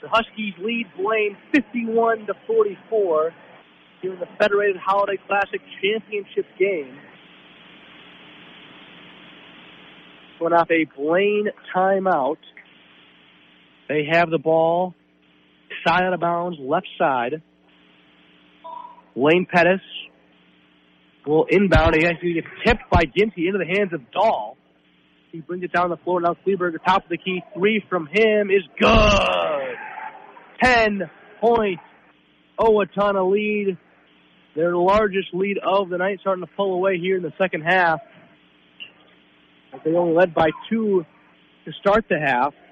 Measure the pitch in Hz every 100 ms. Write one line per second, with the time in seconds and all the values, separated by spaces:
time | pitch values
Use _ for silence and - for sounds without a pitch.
0 | 147 220 226 - 214 175 202 233 233 -
1 | 196 220 208 196 - 302 - 240 233 226
2 | 226 226 208 196 - 226 208 190 - 220
3 | 196 156 160 160 - - _ _ _ _
4 | 185 185 - - 208 202 208 185 185 202
5 | 202 190 - 196 196 202 - - 190 220
6 | - 208 196 - - - 190 185 135 131
7 | - - - - - - - - - -
8 | - - - - - - - - - -
9 | - - - - - - - - - -
10 | - - - - 165 170 165 165 156 -
11 | 147 175 202 208 208 - - 185 190 196
12 | 190 165 135 156 - - - _ _ _
13 | _ _ _ _ _ _ _ _ _ 147
14 | 147 165 170 160 160 160 165 170 185 175
15 | _ _ _ _ _ _ _ - 170 165
16 | 185 180 170 170 175 165 131 165 185 -
17 | 165 131 120 156 _ _ _ _ _ _
18 | _ _ _ _ _ _ - - - -
19 | _ - 143 175 185 180 170 190 - -
20 | - _ _ _ _ _ _ _ _ _
21 | _ _ - 156 165 175 202 160 160 160
22 | 170 165 175 165 151 - 208 240 - 180
23 | 165 170 220 185 170 196 160 190 202 165
24 | 117 - 220 160 110 123 _ _ _ _
25 | _ _ _ 165 156 180 180 175 175 165
26 | - 180 170 165 - 196 180 160 - 190
27 | - 170 - 185 - 170 202 220 - 180
28 | 156 185 220 214 202 196 160 - 208 220
29 | 214 202 90 127 85 147 - - - -
30 | - - - - - - 247 240 220 202
31 | 165 - - - 220 233 208 170 - _
32 | _ _ _ _ _ - 220 214 190 -
33 | 202 196 185 202 214 208 202 180 _ _
34 | _ _ _ _ _ - 170 175 180 208
35 | 214 190 175 175 196 196 165 190 190 180
36 | 185 196 196 185 170 - 202 180 190 185
37 | 180 190 170 - 185 175 160 185 175 156
38 | - - - _ _ _ _ _ - _
39 | _ _ _ _ _ _ _ - 156 165
40 | 175 165 185 165 160 156 - 220 220 190
41 | 160 _ _ _ _ _ - 156 202 208
42 | 220 170 147 123 135 - -